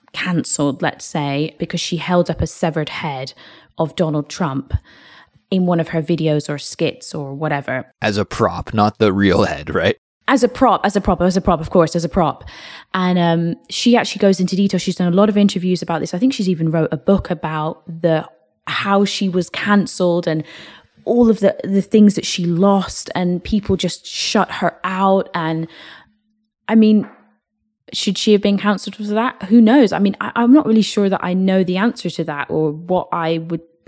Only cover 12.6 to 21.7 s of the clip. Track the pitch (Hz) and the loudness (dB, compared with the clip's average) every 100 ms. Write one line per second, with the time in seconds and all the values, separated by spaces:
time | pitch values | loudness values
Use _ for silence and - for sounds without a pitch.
12.6 | - - - 185 180 180 170 170 170 - | -20 -20 -8 -2 0 2 2 2 -2 -6
13.6 | - - 240 233 - - 202 190 185 190 | -10 -2 2 2 2 0 2 2 0 0
14.6 | 196 180 - 180 175 185 208 202 202 185 | 0 0 -2 -2 0 2 4 4 2 2
15.6 | 185 175 175 160 - 180 262 254 190 165 | -2 -4 -4 -4 -4 -2 -2 0 -2 0
16.6 | 160 165 156 151 - 196 - 170 156 156 | 0 0 -2 -2 0 0 0 -6 -6 -6
17.6 | 156 - - 165 165 160 - _ _ _ | -6 -8 -14 -4 0 0 -2 _ _ _
18.6 | - - 202 202 196 - 196 180 170 - | -10 -6 0 2 0 -2 -2 -2 -4 -6
19.6 | 208 208 160 - 175 175 170 156 - - | 0 2 2 0 0 0 -2 -4 -6 -14
20.6 | - - _ _ - 240 226 202 196 - | -20 -20 _ _ -2 2 4 4 0 0
21.6 | 190 | -2